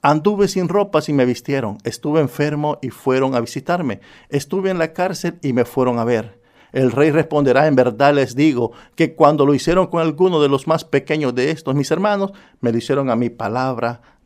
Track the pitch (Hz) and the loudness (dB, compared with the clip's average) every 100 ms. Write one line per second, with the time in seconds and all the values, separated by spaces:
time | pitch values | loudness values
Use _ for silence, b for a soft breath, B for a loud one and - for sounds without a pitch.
0 | 143 151 160 208 202 190 175 185 202 160 | 4 2 2 2 0 0 -2 0 0 0
1 | 151 147 127 120 - 139 113 101 - - | 0 0 0 0 -4 -4 -4 -6 -10 -8
2 | 147 156 139 - 151 147 151 147 127 - | -2 0 0 -2 -4 -2 -4 -4 -8 -8
3 | - 131 135 131 113 - - 175 156 101 | -2 0 0 -2 -4 -8 -6 -4 -4 -8
4 | B B B 143 139 196 190 180 160 160 | B B B -6 -4 -4 -2 -2 -4 -2
5 | 185 175 170 - 143 123 120 - 127 120 | -4 -4 -6 -6 -4 -2 -2 0 0 0
6 | 113 117 113 - b b b - 131 117 | 0 -2 -2 -14 b b b -2 0 2
7 | 156 147 156 151 143 127 156 135 127 107 | 2 2 0 0 2 4 4 4 2 2
8 | 139 147 131 120 156 123 117 B B - | 2 2 0 2 2 2 -2 B B -2
9 | 165 - 151 151 139 143 - 175 180 165 | -2 4 4 6 4 2 2 0 0 0
10 | 165 147 185 170 147 139 147 160 - 143 | -2 2 2 2 2 2 0 -2 0 -4
11 | 135 151 139 123 131 156 - 135 139 160 | -2 -2 -2 -2 -2 -2 -4 -2 0 0
12 | 208 202 196 196 B B 120 117 117 139 | 0 0 -2 -8 B B -2 -2 -2 -2
13 | 135 117 120 120 107 117 131 120 117 117 | 0 0 -2 -4 -6 -4 -4 -4 -6 -6
14 | b b | b b